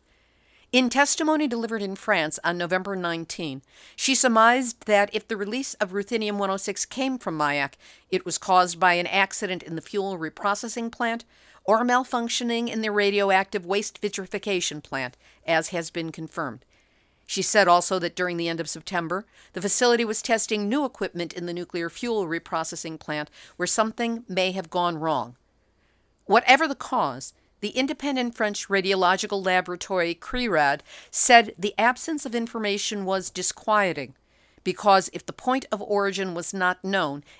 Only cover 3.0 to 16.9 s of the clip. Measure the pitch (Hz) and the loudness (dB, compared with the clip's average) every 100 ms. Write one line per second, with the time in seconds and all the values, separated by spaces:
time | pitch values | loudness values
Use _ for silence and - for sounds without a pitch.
3 | 175 165 160 - 160 135 _ - - - | -4 -4 -8 -8 -8 -8 _ -20 -20 -4
4 | - 254 254 220 226 254 247 - - 202 | 0 2 4 6 6 6 0 -6 2 4
5 | 202 214 - 214 202 247 269 - 196 196 | 4 -2 -6 -6 -4 -4 -6 -4 -4 -4
6 | 202 226 214 202 196 190 208 196 - 247 | -4 -2 -2 -2 -2 -2 -4 -6 -6 -4
7 | 262 254 196 160 147 143 139 - - - | -4 -4 -6 0 0 0 -2 -6 -20 -20
8 | - 185 175 - - 185 180 170 180 175 | -4 -4 -4 -6 2 4 4 4 4 4
9 | 170 196 196 - 196 185 - 160 - 208 | 2 2 0 -2 -6 -6 -6 -10 -6 -4
10 | 196 180 156 - 202 202 233 240 233 - | -4 -4 -6 -4 -2 -2 -4 -8 -8 -4
11 | 233 233 - _ _ - - 220 247 247 | -4 -4 -10 _ _ -8 2 2 4 2
12 | 262 240 233 - 240 233 233 220 220 208 | 2 -4 -2 -2 -2 -2 -2 -2 0 2
13 | 202 202 196 190 190 202 175 196 208 - | 2 4 4 4 2 -4 -2 -2 -2 -6
14 | 208 202 185 202 208 185 - 151 - 139 | -6 -6 -8 -8 -2 -2 -2 -8 -8 -6
15 | 123 - _ _ - 165 160 175 165 170 | -6 -8 _ _ 0 0 0 -6 -6 -6
16 | 165 156 160 - 143 117 _ _ _ | -8 -8 -12 -8 -8 -8 _ _ _